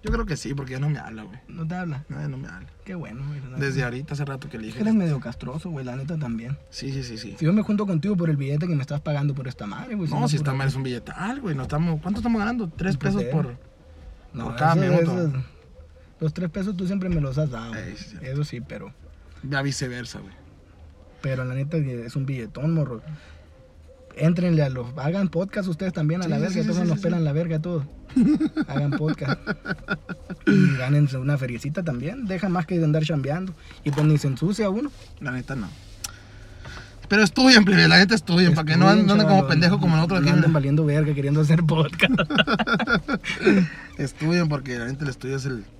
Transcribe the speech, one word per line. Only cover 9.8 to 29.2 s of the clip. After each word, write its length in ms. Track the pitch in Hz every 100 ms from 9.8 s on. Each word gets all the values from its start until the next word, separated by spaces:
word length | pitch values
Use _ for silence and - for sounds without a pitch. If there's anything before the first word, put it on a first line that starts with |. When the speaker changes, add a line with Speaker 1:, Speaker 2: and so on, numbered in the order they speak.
| 254
Speaker 2:
güey, 120 | 214 160
si 60 |
Speaker 1:
No, 60 | 196
Speaker 2:
no 60 | 240
Speaker 1:
si 80 | 156
Speaker 2:
por 40 |
Speaker 1:
está 80 | 147
mal, 100 | 135
Speaker 2:
algo. 80 | 135
Speaker 1:
es 60 |
un 80 | 127
billetal, 580 | 131 120 - - 196 277
güey. 140 | 220
No 80 | 139
estamos... 360 | 127 147 170 156
¿cuánto 160 | 175 208
estamos 180 | 233 226
ganando? 320 | 208 247 180
Tres 240 | - 185
Speaker 2:
Un 60 | 135
Speaker 1:
pesos 240 | 196 196
Speaker 2:
putero. 80 | 120 151
Speaker 1:
por, 160 | 131 123 - - - - - - -
Speaker 2:
No, 100 | 120
Speaker 1:
por 100 | 117 117
cada 160 | 156 165
Speaker 2:
eso, 80 | 185
Speaker 1:
minuto. 280 | 170 165 180 160
Speaker 2:
eso, 160 | 131 131 - - - - - - -
los 140 | 156
tres 140 | 156 175
pesos 260 | 196 190 180
tú 80 |
siempre 240 | 180 202 185
me 100 | 165
los 180 | 139 135
has 100 | 151
dado. 240 | 117 117
Speaker 1:
Ey, 220 | 113 90 104
sí, 80 | -
sí. 60 | 175
Speaker 2:
Eso 220 | 131 139
sí, 180 | 147 123
pero 320 | - 107 95 - - - - -
Speaker 1:
Ya 180 | 135 143
viceversa, 560 | 139 131 131 123 120 104
güey. 140 | 101 - - - - - - - - -
Speaker 2:
pero 220 | 139 131
la 100 | 127
neta 220 | 127 139 165
que 240 | 135 123
es 100 | 113
un 100 | 143 135
billetón, 460 | 131 110 - 151
morro. 260 | 160 131 113 156 151 - - - - - - - - - -
Éntrenle 460 | 156 175 175 160
a 60 | 139
los, 280 | 127 120 143
hagan 300 | 139 190 190
podcast 400 | 165 196 214 185
ustedes 240 | 160 190
también 300 | 175 151 175
a 20 |
Speaker 1:
Sí, 60 | 170
Speaker 2:
la 60 | -
Speaker 1:
sí, 40 |
Speaker 2:
verga, 180 | - 185
Speaker 1:
sí, 60 | -
Speaker 2:
todos 140 | 180
Speaker 1:
sí, 40 | 175
Speaker 2:
nos 100 | 151
Speaker 1:
sí, 40 |
Speaker 2:
pelan 160 | 170 170
Speaker 1:
sí. 60 |
Speaker 2:
la 80 | 151
verga 260 | 147 170 160
todos. 240 | 175 165 139 - -
Speaker 1:
<laughs> 520 | 269 240 311 311 311 -
Speaker 2:
Hagan 220 | 139 143
podcast. 460 | - 156 -